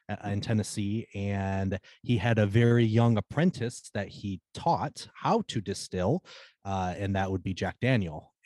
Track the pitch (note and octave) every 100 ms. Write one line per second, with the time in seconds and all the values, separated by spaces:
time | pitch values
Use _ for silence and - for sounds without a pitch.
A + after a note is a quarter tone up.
0 | - G#2 G#2 G2+ - A2 G#2 - G2+ A2
1 | - G2+ G2+ G2 G2 G2 F#2+ F#2+ - -
2 | A#2+ A#2 A#2+ A2 G2+ A2 A#2+ A#2+ A2+ A2+
3 | A#2 G#2+ - - F3+ D3 A#2+ - - G#2+
4 | F#2+ - G2+ F#2 _ - E3+ D3 C#3 -
5 | - - C#3 A3 - A#2 G2 F#2+ - F#2
6 | F#2 F3 - - - _ G2 F#2+ F2+ E2+
7 | G2 G2 F#2+ F#2+ F#2+ F#2 F#2 - A#2+ B2
8 | E2+ D2+ - _